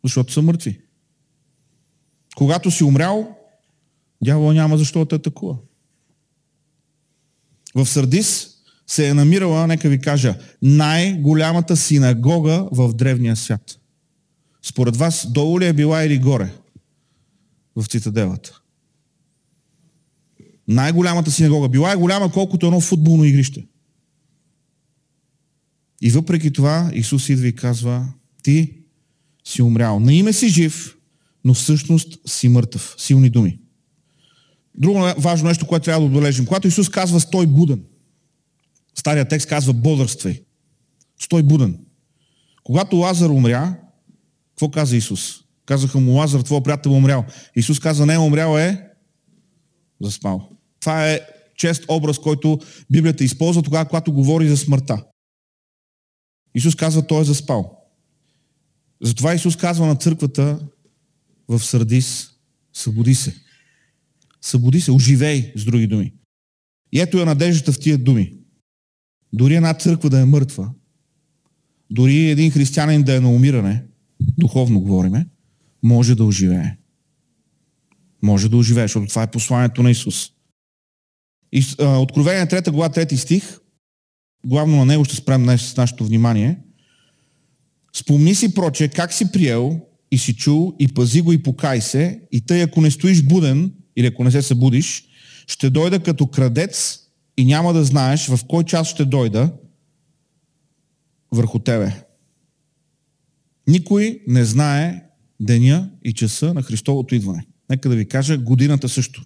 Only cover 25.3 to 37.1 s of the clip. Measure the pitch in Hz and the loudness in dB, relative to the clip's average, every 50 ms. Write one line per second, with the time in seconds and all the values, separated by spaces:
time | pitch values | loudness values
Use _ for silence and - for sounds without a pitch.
25.3 | _ _ _ _ _ _ _ _ _ _ _ _ _ _ - 117 117 147 165 165 | _ _ _ _ _ _ _ _ _ _ _ _ _ _ 0 2 2 2 0 0
26.3 | 175 165 156 151 139 - 139 143 156 165 175 170 - - 113 - 143 135 131 - | -2 0 0 -2 -2 0 0 0 0 0 -2 -2 -2 -4 -4 -2 -2 -2 0 0
27.3 | 139 131 127 123 113 - - 123 120 113 120 123 123 123 127 131 131 _ _ _ | -2 0 0 -2 -4 -2 -4 -4 -4 -2 -4 -4 -4 -4 -6 -8 -12 _ _ _
28.3 | _ _ - 139 143 160 160 - - - _ _ _ _ _ _ _ _ _ _ | _ _ 0 0 2 2 0 -2 -6 -18 _ _ _ _ _ _ _ _ _ _
29.3 | _ _ _ - - - 123 120 113 113 120 113 104 104 110 127 143 170 196 220 | _ _ _ -12 -2 0 0 2 2 0 0 0 0 0 2 4 4 4 2 2
30.3 | 208 - 254 233 170 165 165 156 156 - - - _ _ _ _ _ _ _ _ | 0 0 0 2 2 2 2 0 -2 -8 -16 -18 _ _ _ _ _ _ _ _
31.3 | _ _ - 131 123 - - - 151 147 - - 170 160 165 - - - _ - | _ _ 2 2 2 2 2 0 0 0 0 0 0 0 0 -4 -16 -20 _ -10
32.3 | - - - 123 123 123 113 107 - - - - - - - - 135 135 131 127 | -8 0 2 2 4 4 2 -2 -6 -10 -12 -12 -14 -14 -2 2 4 4 4 4
33.3 | 113 120 107 90 85 - _ _ _ _ _ _ _ _ _ _ _ _ _ _ | 4 2 0 0 -2 -6 _ _ _ _ _ _ _ _ _ _ _ _ _ _
34.3 | _ _ _ _ _ _ _ _ _ - 139 180 202 196 180 180 175 - 139 170 | _ _ _ _ _ _ _ _ _ -2 0 0 2 2 0 0 -2 -2 -2 0
35.3 | 175 165 151 170 170 165 160 - 170 170 - 170 160 160 156 139 135 147 147 143 | 0 0 0 0 0 -2 -2 -2 -2 -2 0 0 0 0 0 2 2 2 2 2
36.3 | 139 127 127 - 185 196 196 190 170 208 196 - - 196 190 180 | 0 -2 -2 -2 -2 0 0 0 2 2 -2 0 -2 -2 -2 0